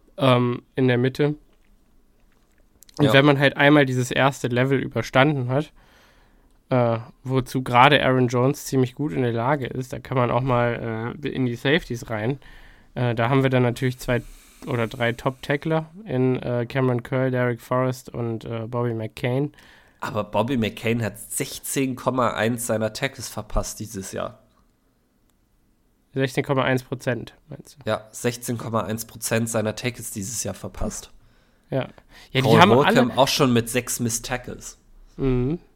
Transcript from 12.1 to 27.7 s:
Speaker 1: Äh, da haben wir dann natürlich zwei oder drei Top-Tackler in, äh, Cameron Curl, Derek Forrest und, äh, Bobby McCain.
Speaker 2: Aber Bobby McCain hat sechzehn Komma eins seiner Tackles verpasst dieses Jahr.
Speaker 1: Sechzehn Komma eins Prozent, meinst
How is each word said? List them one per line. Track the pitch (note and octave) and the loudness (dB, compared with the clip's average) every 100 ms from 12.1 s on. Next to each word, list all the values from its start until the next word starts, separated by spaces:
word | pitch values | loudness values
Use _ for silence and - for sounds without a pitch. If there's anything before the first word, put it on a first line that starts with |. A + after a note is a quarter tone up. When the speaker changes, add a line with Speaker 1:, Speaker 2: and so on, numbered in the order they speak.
| A2 A2 C#3+ - - - - - - | -4 -2 -4 -8 -20 -20 -20 -12 -4
Speaker 1:
Äh, | B2 A#2 | -2 0
da | A#2+ | 2
haben | C#3 | 2
wir | C3+ | 4
dann | B2+ | 2
natürlich | B2 A#2+ C3 B2+ | 2 0 -4 -4
zwei | - A#2+ - - - - - | -4 -4 -4 -18 -20 -16 -6
oder | B2 A2+ | -4 -2
drei | B2 A#2 | -2 -4
Top-Tackler | A#2 C#3 C3 - C#3+ D#3+ D#3+ D#3 E3+ A3 | -2 -4 -6 -4 -4 -2 -2 -4 -12 -6
in, | B2+ B2+ B2+ | 0 0 0
äh, | C3 A#2+ A#2+ | -2 -4 -2
Cameron | C3+ C3 B2 | 0 0 0
Curl, | - C3 C3 | -2 -2 0
Derek | B2+ B2 A#2+ | 0 -2 -2
Forrest | - B2+ B2+ B2+ - | -2 -2 0 -4 -8
und, | B2+ A#2 A2+ | -8 -6 -6
äh, | - A2+ A2+ | -8 -8 -6
Bobby | A#2+ A#2+ A2+ | -4 -2 -4
McCain. | A2 - B2 B2+ D3 - - - _ _ | -8 -6 -2 -2 -2 -6 -20 -20 _ _
Speaker 2:
Aber | - G#2+ G2+ | -8 -6 -4
Bobby | G#2 A#2 C3 | -2 0 0
McCain | G#2 - A2+ A#2 | -2 -2 -2 -2
hat | G#2+ - | -4 -8
sechzehn | - - C3+ - - C#3+ C3 B2 | -10 -8 -6 -8 -6 -4 -2 -2
Komma | - C3 A2+ | -2 0 0
eins | - A2 A#2+ A#2 | 0 -2 -2 -2
seiner | G#2+ A2 | -2 -2
Tackles | - C3+ - G#2 | -4 -8 -8 -12
verpasst | - G#2 - F#2+ - | -12 -6 -4 -4 -8
dieses | G#2+ G2 F#2+ | -12 -10 -10
Jahr. | F#2 F#2 - _ _ _ _ _ _ _ _ _ _ _ _ _ _ _ _ _ C3+ | -8 -10 -12 _ _ _ _ _ _ _ _ _ _ _ _ _ _ _ _ _ -4
Speaker 1:
Sechzehn | C3+ C#3 | -2 -2
Komma | C3+ C3+ | -2 0
eins | C3+ B2+ | 2 0
Prozent, | - B2+ - A#2+ - - - | -2 -8 -4 -4 -6 -18 -20
meinst | C#3+ - | -20 -20